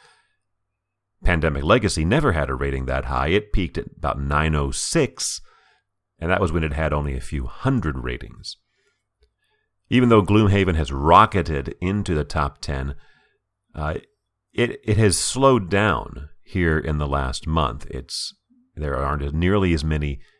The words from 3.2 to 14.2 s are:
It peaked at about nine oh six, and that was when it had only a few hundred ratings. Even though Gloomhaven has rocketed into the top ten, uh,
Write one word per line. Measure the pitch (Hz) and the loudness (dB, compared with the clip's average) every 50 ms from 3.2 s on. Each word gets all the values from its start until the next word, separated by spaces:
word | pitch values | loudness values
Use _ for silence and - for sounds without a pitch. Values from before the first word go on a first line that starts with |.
| 67 78 | 0 2
It | 92 107 208 - | 2 0 0 0
peaked | - 98 90 80 - 78 | -2 0 0 -2 -4 -8
at | - - - | -8 -10 -10
about | - - 69 - 69 | -6 -4 -4 -4 -2
nine | 69 69 73 76 78 80 78 | -2 -2 0 0 0 0 0
oh | 73 71 67 | 0 -2 -2
six, | 65 - - - - 170 135 - - - - - - - - - _ _ _ _ _ _ _ _ _ _ _ _ _ - | -4 -6 -6 -2 0 0 0 0 -2 -8 -8 -8 -8 -10 -14 -20 _ _ _ _ _ _ _ _ _ _ _ _ _ -6
and | 82 85 | -2 -2
that | 92 92 | 0 0
was | 98 78 | 0 0
when | 80 82 80 | 0 -2 -2
it | 76 | -2
had | 69 78 80 76 | -2 -2 -2 -2
only | 73 73 73 71 67 | -2 -2 -2 -4 -6
a | 64 | -6
few | - - 76 69 64 | -8 -6 -6 -6 -6
hundred | 57 - - - 135 139 113 87 76 67 64 | -8 -8 -4 -2 -2 0 0 -2 -2 -4 -6
ratings. | 60 62 62 - 57 57 - - - - - _ _ _ _ _ _ _ _ _ _ _ _ _ _ _ _ _ _ _ _ _ _ _ _ _ _ - | -6 -8 -8 -10 -12 -16 -18 -18 -18 -20 -20 _ _ _ _ _ _ _ _ _ _ _ _ _ _ _ _ _ _ _ _ _ _ _ _ _ _ 0
Even | - 127 127 120 | 2 4 6 8
though | 113 107 | 6 6
Gloomhaven | 92 90 104 107 107 95 98 98 95 92 85 | 6 6 4 6 6 6 4 4 2 2 2
has | 82 73 - | 0 -2 -2
rocketed | 67 67 71 80 87 98 110 - - 92 78 80 76 71 69 - - - | -2 0 4 6 6 6 6 4 2 -2 -2 -2 -2 -4 -4 -6 -8 -6
into | 87 92 101 104 95 90 82 | -4 -2 -2 -2 -2 -2 -2
the | 76 73 | -2 -2
top | - - 78 71 67 - - | -2 -2 -4 -4 -4 -6 -10
ten, | - - 69 67 67 69 - - - _ _ _ _ _ _ _ _ _ _ _ _ _ - | -8 -6 -6 -6 -6 -8 -8 -12 -14 _ _ _ _ _ _ _ _ _ _ _ _ _ -10
uh, | - 76 78 - - - _ _ _ | -8 -6 -6 -6 -6 -10 _ _ _